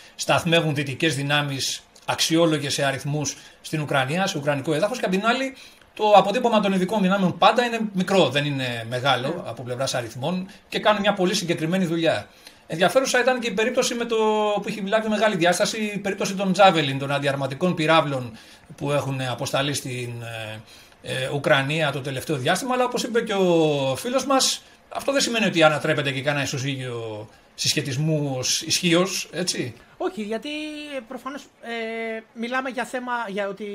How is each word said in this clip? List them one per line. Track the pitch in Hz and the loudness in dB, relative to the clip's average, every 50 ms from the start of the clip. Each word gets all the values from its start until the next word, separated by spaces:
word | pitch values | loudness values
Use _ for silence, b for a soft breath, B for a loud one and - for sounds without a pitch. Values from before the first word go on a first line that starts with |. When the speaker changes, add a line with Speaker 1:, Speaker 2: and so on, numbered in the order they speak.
| B B B | B B B
Speaker 1:
σταθμεύουν | - - - 151 131 - 170 160 170 156 156 143 | -8 0 2 2 2 2 4 2 2 2 2 0
δυτικές | 147 147 143 127 - 165 160 131 | -2 -2 -4 -2 0 0 0 0
δυνάμεις | 135 143 143 147 147 143 143 135 131 - - - - - _ _ - - | 0 0 0 0 0 0 0 -2 -4 -4 -4 -6 -8 -10 _ _ -10 -6
αξιόλογες | - 123 - - - 160 165 170 165 156 147 139 143 - | -6 -2 -2 0 2 4 4 4 4 4 2 0 -2 -2
σε | - 143 | 0 0
αριθμούς | 139 135 127 - 143 143 151 143 127 - B B B B B | 0 0 -2 -2 -4 -2 -2 -2 -4 -6 B B B B B
στην | - - 165 156 | -10 -6 -4 -4
Ουκρανία, | 147 135 147 139 127 127 156 180 196 | -2 0 2 2 2 2 0 0 0
σε | 185 - 156 | 0 -2 -2
ουκρανικό | 139 147 143 139 127 165 151 | -2 0 -2 0 0 0 0
έδαφος. | 147 190 208 254 233 | 2 0 0 0 -2
Και | - | -2
απ' | 202 | 0
την | 185 190 208 | 0 2 2
άλλη, | 226 240 262 269 262 262 B B B B B B - _ | 2 2 0 -2 -4 -6 B B B B B B -18 _
το | - 214 214 208 | 0 4 8 8
αποτύπωμα | 190 190 202 196 254 240 233 214 214 | 8 8 6 2 0 0 2 2 2
των | 190 196 190 | 2 2 2
ειδικών | 185 180 180 220 214 190 | 0 0 0 2 2 2
δυνάμεων | 180 196 202 190 170 - - | 2 2 2 2 0 2 4
πάντα | - 220 226 254 240 | 6 6 6 6 2
είναι | 240 233 226 226 - - | 0 0 -2 -4 -4 -2
μικρό, | 180 185 - 196 190 160 127 | -2 0 2 4 4 4 4
δεν | 123 143 147 | 2 0 0
είναι | 147 139 135 131 123 120 117 113 113 | 0 -2 -2 -4 -4 -4 -6 -6 -6
μεγάλο | 123 127 123 143 127 123 120 - | -6 -2 0 2 2 2 0 -2
Speaker 2:
Ναι. | 170 180 - - | -4 -6 -8 -10
Speaker 1:
από | 120 139 123 | -10 -10 -8
πλευράς | 120 123 117 135 131 - | -8 -6 -4 -4 -2 -2
αριθμών | 131 117 110 - 127 127 160 180 185 185 B B B B _ | -4 -6 -6 -8 -6 -4 -4 -4 -4 -6 B B B B _
και | - 185 | -6 0
κάνουν | - 214 214 202 | 2 2 2 4
μια | 196 208 196 | 2 2 2
πολύ | 196 180 180 214 | 2 2 2 2
συγκεκριμένη | - 175 156 170 139 156 160 180 190 185 | 0 0 -2 -2 -2 0 0 0 0 0
δουλειά. | 160 170 170 165 156 127 104 107 B B B B B B B B | 0 0 0 2 2 0 0 -2 B B B B B B B B
Ενδιαφέρουσα | - - 160 190 - - 262 269 - - 247 | -10 -2 0 2 2 4 2 2 4 2 2
ήταν | 240 254 254 247 | 2 2 2 0
και | 226 240 | -2 -2
η | 185 | -2
περίπτωση | 208 220 247 240 269 240 - 247 | 0 0 0 2 0 0 0 -2
με | 233 233 | -4 -4
το, | 233 226 220 214 214 214 214 214 208 208 202 202 | -2 0 2 2 2 2 2 2 2 0 0 -2
που | |
έχει | 220 - 214 | -4 -6 -6
λάβει | 190 196 214 220 220 220 | -2 0 0 0 2 0
μεγάλη | 214 196 220 214 202 | 0 2 2 2 2
διάσταση, | 170 165 175 180 - 208 196 - 220 214 208 208 | 4 4 4 4 4 2 0 0 -2 -4 -4 -4
η | 190 | -4
περίπτωση | 196 196 196 208 214 185 196 | -4 -4 -4 -2 -2 -4 -2
των | 190 202 190 180 | -2 0 0 6
Javelin, | 196 202 190 165 160 147 135 135 135 | 8 8 8 8 6 2 0 -2 -4
των | 139 135 143 | -4 -2 -2
αντιαρματικών | 143 139 139 135 139 139 135 135 135 180 180 160 | 0 0 0 0 -2 -2 -6 -4 -2 -2 0 0
πυράβλων | 135 156 156 165 160 151 147 139 131 123 117 110 B B B B B B - - | 0 2 4 4 4 4 2 -2 -4 -6 -8 -12 B B B B B B -20 -12
που | - 147 139 143 | -8 -4 -2 -2
έχουν | 143 120 135 139 131 | 0 -2 -2 -4 -4
αποσταλεί | 131 127 120 113 - - - 135 139 147 143 | -4 -4 -4 -6 -4 -2 -2 -2 0 -2 -2
στην, | 131 - 135 123 123 123 120 117 120 117 113 113 113 110 107 110 110 110 B B B B B B _ - | -4 -6 -8 -8 -8 -8 -8 -8 -10 -10 -10 -10 -10 -10 -10 -12 -12 -14 B B B B B B _ -10
ε, | 123 127 131 131 | -8 -6 -4 -4
ε, | 135 143 | -4 -4
Ουκρανία | 139 139 170 151 139 135 139 151 165 156 143 139 | -2 2 2 4 4 2 2 0 0 0 0 -2
το | 143 | -4
τελευταίο | 127 170 139 127 - - 156 | -6 -6 -6 -6 -4 -4 -4
διάστημα, | 135 123 147 185 190 277 247 254 | -2 0 0 0 0 0 -2 0
αλλά | 254 247 | 0 0
όπως | 240 240 233 - | 0 0 -2 -4
είπε | 240 220 233 196 | -2 0 -2 0
και | - 202 | 0 0
ο | 196 190 180 170 165 160 156 147 139 135 135 123 | 2 4 4 4 4 4 4 2 2 0 -2 -2
φίλος | - - 240 254 269 254 | -4 -4 -2 -2 -2 0
μας, | 277 269 262 - - - B B B B B _ _ | 2 2 2 2 2 0 B B B B B _ _
αυτό | - - - - 277 | -10 -6 -2 0 0
δεν | 277 | 2
σημαίνει | - - 233 226 202 | 0 0 0 0 0
ότι | 180 151 165 156 | 2 4 6 6
ανατρέπεται | 156 151 139 123 156 156 151 139 139 | 6 6 4 0 0 0 0 0 -2
και | 135 135 127 | -2 -2 -2
κανένα | 147 147 143 135 | -2 -2 -2 -2
ισοζύγιο | - - 131 127 143 135 131 127 127 120 117 113 110 110 104 107 b b b b b _ | -4 -4 -4 -4 -4 -4 -6 -6 -8 -8 -8 -8 -8 -8 -10 -12 b b b b b _
συσχετισμού | - - 135 - 156 135 143 123 135 156 160 156 151 147 139 131 127 | -4 -2 -2 -2 -2 -2 -2 -2 -2 0 0 0 0 -2 -2 -4 -4
ως | 127 - - - - | -2 -2 -2 -2 -2
ισχύος, | - - - 180 175 165 170 185 196 - - - - - | -2 -2 0 2 4 4 4 4 2 -2 -4 -8 -8 -6
έτσι. | 151 180 180 - 208 147 120 113 B B B B | -4 -4 -2 -2 -4 -4 -6 -8 B B B B
Speaker 2:
Όχι, | - 349 370 - 220 214 | -6 -6 -6 -6 -6 -6
γιατί, | 202 220 226 226 294 302 302 302 302 302 294 294 294 285 | -6 -6 -6 -6 -8 -8 -8 -8 -10 -10 -12 -12 -10 -10
ε, | 262 226 - | -10 -10 -10
προφανώς, | 262 220 - 262 285 277 - - _ _ - | -12 -12 -12 -12 -12 -12 -14 -18 _ _ -12
ε, | 233 233 233 226 226 226 226 226 226 220 220 220 - - | -10 -8 -6 -6 -6 -6 -6 -6 -6 -8 -8 -10 -14 -10
μιλάμε | 226 226 240 254 262 262 269 | -8 -6 -4 -4 -4 -4 -4
για | 233 254 233 | -4 -4 -6
θέμα, | - - 254 247 247 247 240 233 220 | -4 -6 -6 -6 -4 -4 -4 -4 -4
για | 190 202 202 202 | -4 -4 -4 -4
ότι | 196 196 214 202 202 | -4 -6 -8 -10 -8